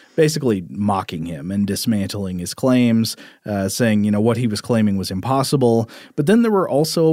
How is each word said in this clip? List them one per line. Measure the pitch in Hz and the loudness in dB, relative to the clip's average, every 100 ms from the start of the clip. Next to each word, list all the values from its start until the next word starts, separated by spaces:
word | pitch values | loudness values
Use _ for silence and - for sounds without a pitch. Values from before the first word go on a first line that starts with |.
| - - | -8 0
basically | 156 156 135 101 85 | 0 2 0 -2 -4
mocking | 98 104 95 - 85 82 | -4 -2 -2 -4 -8 -8
him | 78 82 | -10 -6
and | 101 101 | -2 -2
dismantling | 95 - 107 98 104 95 92 | -2 -2 -2 -2 -6 -6 -6
his | 90 | -8
claims, | - 131 127 120 113 113 - - - - | -2 2 4 4 2 0 -6 -16 -18 -6
uh, | 104 95 | -2 -2
saying, | - 117 107 | 0 2 2
you | 104 | 2
know, | 104 | 2
what | 113 113 | 2 0
he | 120 | -2
was | 104 | -4
claiming | - 113 107 98 | -2 0 2 0
was | 92 | -4
impossible. | 95 123 135 131 143 120 117 110 - - - | -6 -2 -2 0 2 4 2 0 -8 -10 -2
But | 147 | 2
then | 226 | 4
there | 233 | 4
were | 202 175 | 2 2
also | 135 156 - | 0 0 2
a | 160 | 4